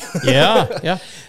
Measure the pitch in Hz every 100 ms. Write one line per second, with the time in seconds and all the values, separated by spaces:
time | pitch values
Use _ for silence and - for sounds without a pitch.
0 | - 170 - 131 170 220 - - 160 180
1 | - -